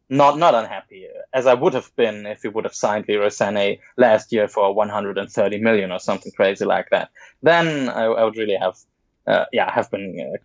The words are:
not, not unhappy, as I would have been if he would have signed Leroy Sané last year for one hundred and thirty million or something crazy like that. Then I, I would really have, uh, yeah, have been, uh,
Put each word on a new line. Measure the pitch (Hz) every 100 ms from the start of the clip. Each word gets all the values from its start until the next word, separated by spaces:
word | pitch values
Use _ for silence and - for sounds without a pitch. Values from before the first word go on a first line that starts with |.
| -
not, | 135 143 147
not | 170 120
unhappy, | 107 98 - 98 90 - -
as | 131 127
I |
would | 123 165
have | 131 - -
been | 117 104 104
if | 107
he | 113
would | 107
have | 101 -
signed | 117 107 104
Leroy | 104 104
Sané | - 104 104 101 101 _ -
last | 123 110 -
year | 113 104
for | - 101
one | 101 104
hundred | 104 101 98
and | 98
thirty | - 101 104
million | 113 110 92
or | 90
something | - 98 101
crazy | - 98 98
like | 98 92 -
that. | 95 82 _ - _
Then | 135 170 165 147 131
I, | - 113
I | 113
would | 113 107
really | 107 95
have, | 92 - _ _ _ _ -
uh, | 101 -
yeah, | 113 95
have | - 107
been, | 98 98 82
uh, | 65 95